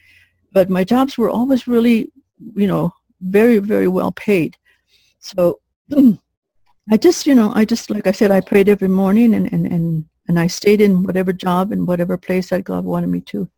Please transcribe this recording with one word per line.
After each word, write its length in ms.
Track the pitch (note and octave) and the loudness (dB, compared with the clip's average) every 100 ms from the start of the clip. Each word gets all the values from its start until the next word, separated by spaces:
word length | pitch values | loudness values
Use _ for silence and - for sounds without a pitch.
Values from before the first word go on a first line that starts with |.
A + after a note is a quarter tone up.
| _ _ _ _ _ | _ _ _ _ _
But 180 | F#3+ F#3+ | 0 0
my 120 | F3+ | 0
jobs 360 | F#3 B3 C4+ - | 0 0 0 -2
were 100 | G#3+ | -2
always 400 | A3 C4 B3+ B3 | -2 0 -2 0
really, 420 | A#3+ A#3+ A3+ - _ _ _ - G3+ | 0 2 0 -2 _ _ _ -12 -4
you 100 | G3 | -2
know, 260 | E3 E3+ - _ _ | 0 -2 -6 _ _
very, 380 | F#3 G3+ A#3+ G#3+ | -2 2 4 4
very 280 | G#3 G3+ F#3 | 2 0 0
well 240 | F#3 - | 0 -4
paid. 440 | - - F#3+ D3 - _ _ _ _ _ _ | -4 -2 0 -2 -8 _ _ _ _ _ _
So 420 | - F#3+ F3 - _ | -10 -2 -2 -2 _
<clears throat> 220 | _ - C#4+ C4 D#3 _ _ _ _ _ _ G#3 | _ -4 2 2 2 _ _ _ _ _ _ -2
I 60 | A3 | 2
just, 300 | F4+ - D4+ | 2 2 2
you 80 | |
know, 180 | B3+ G#3+ | 2 2
I 120 | G3+ G#3+ | 0 0
just, 240 | A#3 - | -2 -4
like 160 | G#3 F#3 | -4 -4
I 60 | |
said, 180 | - G3+ | 0 2
I 100 | F#3+ | 2
prayed 280 | - G3+ G3 | 2 2 4
every 200 | G3+ F#3+ | 2 0
morning 460 | F#3+ G3 G#3+ A#3+ | 0 2 2 2
and, 180 | G3+ F3+ | 2 -2
and, 140 | F3 E3+ | -4 -4
and, 380 | F3 E3 D#3+ - _ - | -4 -4 -6 -8 _ -4
and 140 | E3+ | 0
I 60 | E3+ | 0
stayed 340 | - G#3 G#3 | 0 0 4
in 220 | G3+ F#3 | 2 2
whatever 300 | F#3+ F#3 F#3 | 0 -2 -4
job 360 | F#3 F#3 F3+ G3 | -4 -2 -2 -2
and 160 | F#3+ F3 | -4 -4
whatever 300 | F3 F3 F3+ | -2 -4 -6
place 320 | - F#3 F3+ | -4 -6 -4
that 160 | F#3 | -6
God 200 | F#3 F3+ | -6 -8
wanted 240 | F3+ F3 F3 | -6 -4 -4
me 120 | F3+ | -6
to 260 | - G#3 F3+ | -8 -10 -10